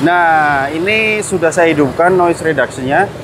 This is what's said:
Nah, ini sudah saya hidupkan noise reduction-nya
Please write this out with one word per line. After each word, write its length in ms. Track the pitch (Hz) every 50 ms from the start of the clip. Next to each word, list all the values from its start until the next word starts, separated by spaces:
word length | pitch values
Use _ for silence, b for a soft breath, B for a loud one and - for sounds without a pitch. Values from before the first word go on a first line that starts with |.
| 139
Nah, 180 | 160 175 175 170 165 160 156 151 147 143 139 135 139
ini 480 | 151 160 170 196 214 220 220 214 214 214
sudah 320 | 202 - 196 180 165 160
saya 240 | 151 180 170 165 160
hidupkan 400 | 147 147 135 120 - 165 180 190
noise 240 | 180 175 170 170 -
reduction-nya 720 | 170 160 160 139 123 117 - - 131 131 143 165 196 196 - -